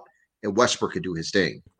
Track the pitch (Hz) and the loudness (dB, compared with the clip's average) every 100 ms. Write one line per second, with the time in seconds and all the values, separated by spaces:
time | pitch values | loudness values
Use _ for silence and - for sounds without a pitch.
0 | - _ _ _ 104 98 - - 104 92 | -8 _ _ _ -2 2 2 2 -2 -4
1 | 90 82 82 98 80 - - | -4 -6 0 2 2 -2 -16